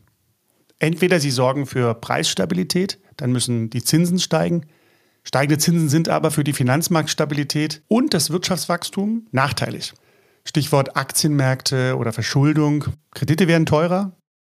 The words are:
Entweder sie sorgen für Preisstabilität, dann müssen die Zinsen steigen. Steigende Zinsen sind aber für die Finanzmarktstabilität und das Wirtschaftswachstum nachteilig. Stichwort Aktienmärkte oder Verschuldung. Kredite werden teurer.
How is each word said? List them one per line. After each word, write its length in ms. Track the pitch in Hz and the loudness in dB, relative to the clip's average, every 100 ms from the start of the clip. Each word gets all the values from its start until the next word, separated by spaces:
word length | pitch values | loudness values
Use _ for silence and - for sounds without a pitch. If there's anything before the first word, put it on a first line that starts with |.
| _ _ _ _ _ _ _ - | _ _ _ _ _ _ _ -4
Entweder 420 | 156 165 180 180 | -2 2 4 4
sie 120 | 143 | 2
sorgen 340 | 123 127 135 139 | 0 0 0 -2
für 300 | 131 120 113 | 0 0 -2
Preisstabilität, 1040 | - 131 156 - 185 175 180 180 190 - _ - | -4 -2 -2 -2 -2 -2 0 0 -2 -6 _ -6
dann 160 | 127 | -2
müssen 400 | 123 117 120 113 | -2 0 -2 -2
die 120 | 123 | -4
Zinsen 360 | - 156 175 180 | 0 2 2 0
steigen. 480 | - 160 170 170 - _ _ _ _ _ | 0 0 0 -2 -4 _ _ _ _ _
Steigende 340 | - 131 143 151 | -4 0 2 2
Zinsen 320 | 151 170 160 | 2 2 2
sind 180 | 151 165 | 2 2
aber 220 | 156 156 | 2 0
für 140 | 151 | 0
die 100 | 143 | -2
Finanzmarktstabilität 1300 | 139 123 135 - 170 151 - 151 147 147 151 151 - - | 0 2 2 2 0 0 -2 -4 -2 -4 -2 -4 -6 -2
und 260 | 220 294 | 0 2
das 160 | 180 - | 0 -2
Wirtschaftswachstum 1000 | 170 - 180 - 175 - - 202 226 226 | -2 -2 -4 -2 -4 -4 -6 -4 -4 -4
nachteilig. 600 | 127 135 113 - - - - _ _ _ _ - | 0 0 -2 -6 -6 -12 -16 _ _ _ _ -6
Stichwort 500 | 156 143 143 135 - | -2 2 2 0 -2
Aktienmärkte 1040 | 135 - 160 143 131 131 - 135 127 131 | -4 0 2 2 2 0 -2 -2 -2 -2
oder 160 | 117 | -4
Verschuldung. 720 | 110 110 143 143 156 151 147 143 - _ - | -4 -2 2 4 4 2 0 -4 -8 _ -4
Kredite 320 | - 160 180 | 0 2 4
werden 180 | 170 160 | 4 4
teurer. 460 | 151 170 180 196 - _ _ _ | 2 2 0 -4 -8 _ _ _